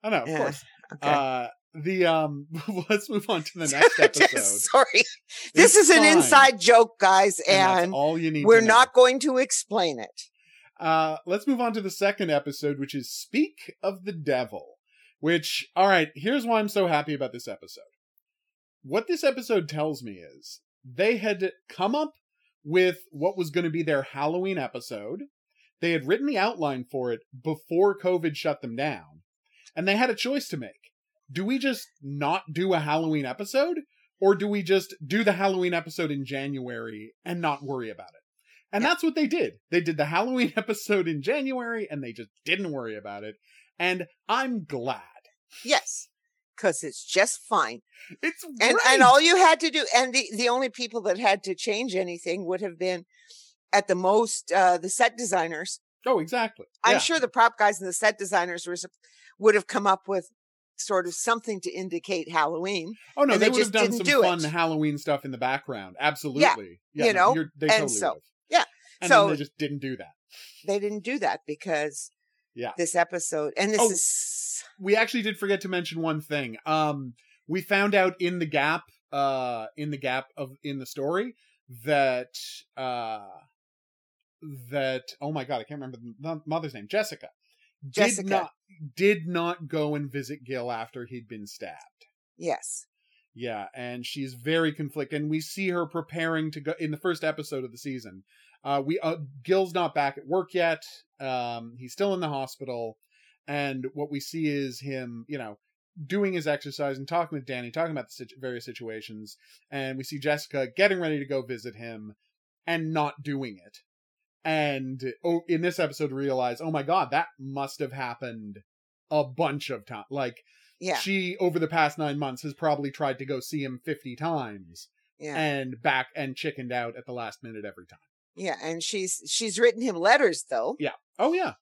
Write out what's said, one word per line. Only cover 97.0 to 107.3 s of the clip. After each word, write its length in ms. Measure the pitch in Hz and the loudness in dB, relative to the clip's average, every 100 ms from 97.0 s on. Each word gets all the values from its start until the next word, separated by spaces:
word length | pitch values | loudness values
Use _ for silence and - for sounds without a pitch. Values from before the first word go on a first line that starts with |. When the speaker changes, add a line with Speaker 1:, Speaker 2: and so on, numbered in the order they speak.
| 180 165 | -4 -2
Speaker 1:
episode 400 | 156 151 147 135 | -4 -4 -8 -8
of 80 | 127 | -8
the 60 | 120 | -10
season. 440 | 143 131 110 95 _ _ _ _ | -10 -10 -12 -20 _ _ _ _
Uh, 200 | 143 143 | -4 -2
we, 140 | 139 175 | 0 -2
uh, 160 | 160 165 139 139 | -2 -4 -10 -12
Gil's 300 | 147 190 185 | 0 2 2
not 200 | 175 170 | -2 -2
back 220 | 151 139 - | 0 -2 -4
at 100 | 135 | -2
work 280 | 190 175 | -2 -2
yet. 280 | 180 170 160 - - _ _ | 0 0 -2 -8 -20 _ _
Um, 540 | 135 127 120 117 117 123 | -6 -4 -6 -8 -12 -16
he's 140 | 127 | -18
still 220 | - 202 | -4 -2
in 60 | 185 | -2
the 80 | 160 | -4
hospital. 680 | 139 135 - 131 120 113 - _ _ _ _ - | -4 -8 -10 -10 -8 -8 -12 _ _ _ _ -8
And 400 | 143 139 131 131 | -4 -4 -4 -8
what 180 | 139 147 | -8 -8
we 100 | 143 | -8
see 260 | - 165 156 | -8 -4 -2
is 340 | 143 135 120 | -2 -4 -8
him, 440 | 135 135 123 117 117 | -10 -8 -8 -12 -10
you 80 | 143 | -10
know, 220 | 113 104 _ _ _ 180 139 | -10 -14 _ _ _ -18 -4
doing 260 | 196 196 | -2 0
his 140 | 180 151 | -2 -2
exercise 500 | 147 147 139 143 135 | -4 -6 -6 -6 -6
and 100 | 135 | -4
talking 300 | 170 165 | -2 -2